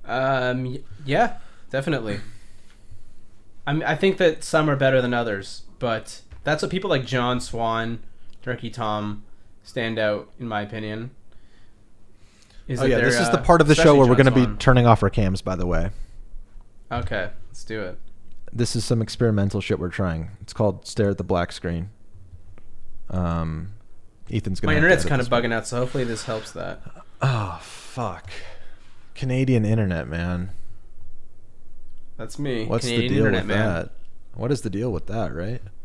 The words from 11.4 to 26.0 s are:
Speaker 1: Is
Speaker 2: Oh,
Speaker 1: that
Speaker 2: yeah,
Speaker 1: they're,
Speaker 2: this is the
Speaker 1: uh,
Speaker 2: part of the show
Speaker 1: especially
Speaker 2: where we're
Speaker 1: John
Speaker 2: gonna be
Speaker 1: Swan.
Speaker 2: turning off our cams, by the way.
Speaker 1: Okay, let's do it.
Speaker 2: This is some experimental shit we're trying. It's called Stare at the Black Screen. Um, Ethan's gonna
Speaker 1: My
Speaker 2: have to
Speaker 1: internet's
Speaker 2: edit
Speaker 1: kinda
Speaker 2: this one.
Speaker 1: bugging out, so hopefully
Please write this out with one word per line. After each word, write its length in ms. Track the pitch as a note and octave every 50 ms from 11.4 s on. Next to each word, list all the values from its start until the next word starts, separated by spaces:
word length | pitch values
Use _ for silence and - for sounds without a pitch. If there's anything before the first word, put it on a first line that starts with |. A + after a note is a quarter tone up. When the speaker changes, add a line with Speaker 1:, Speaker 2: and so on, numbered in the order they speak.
| - - - - - - - - - - - - - - - - - - - - - - - - -
Speaker 1:
Is 120 | - C3+ A#2+
Speaker 2:
Oh, 40 | C3+
Speaker 1:
that 60 | C3
Speaker 2:
yeah, 60 | B2
Speaker 1:
they're, 80 | A2 A#2
Speaker 2:
this 140 | A#2+ B2 A#2+
is 100 | A#2 A#2
the 100 | A#2 -
Speaker 1:
uh, 40 | -
Speaker 2:
part 180 | - E3+ E3
of 60 | D3+
the 80 | D3 D3+
show 60 | D#3+
Speaker 1:
especially 180 | E3 D#3+ D3 C#3
Speaker 2:
where 80 | C3 A#2+
we're 60 | B2
Speaker 1:
John 100 | A2+ C3+
Speaker 2:
gonna 100 | C3 B2+
be 80 | C3+ B2
Speaker 1:
Swan. 140 | A2+ G#2+
Speaker 2:
turning 280 | - - C#3 B2+ B2 A#2+
off 180 | A#2+ A2+ - G#2
our 60 | G2
cams, 320 | - - G#2 F#2+ F#2+ F#2
by 140 | - F#2 F#2
the 100 | E2+ F2+
way. 240 | F2+ E2+ D#2+ - A2 - - - - - - - - - - - - - - - - - - - -
Speaker 1:
Okay, 380 | A#2 A#2+ A#2 - A#2 G2+ F2+ E2+ - - - -
let's 140 | - - -
do 180 | - A2 A2
it. 160 | G2 F2+ F2 - - - - - - - - - - -
Speaker 2:
This 240 | - A2+ A#2+ - -
is 100 | A#2+ G#2
some 160 | - B2 A2+
experimental 580 | A2 - - - B2 A#2 G#2+ G2+ G2 G2 - G2+
shit 180 | - - G#2+ -
we're 100 | E2+ F2+
trying. 420 | - - G2 F2+ E2 D#2+ D#2+ F#2+ G2 -
It's 120 | - - -
called 340 | - A2 G2+ F2+ - -
Stare 220 | - - - G#2+ G2+
at 80 | G2
the 60 | - F#2
Black 280 | E2 G2 F2 F2 -
Screen. 380 | - - - F2+ E2+ E2 F2 G2+ G#2+ - - - - - - - - - - - - - - - - - - - - - - -
Um, 640 | - F#2 F2 E2+ E2+ E2 E2 D#2+ D#2 D#2+ E2+ G2 G#2+ - - - - - - - _ - - -
Ethan's 280 | - A2 - F#2+ F#2+ -
gonna 100 | - -
Speaker 1:
My 20 | D3+
Speaker 2:
have 60 | D3
to 40 | D3+
Speaker 1:
internet's 140 | F3 F#3 D#3+ -
Speaker 2:
edit 60 | -
Speaker 1:
kinda 140 | C#3+ C3 A#2+
Speaker 2:
this 60 | A#2+
one. 120 | B2+ A#2+ A#2
Speaker 1:
bugging 100 | A#2 A#2
out, 140 | A2+ G#2
so 100 | - B2
hopefully 260 | A#2+ B2+ B2 - C#3+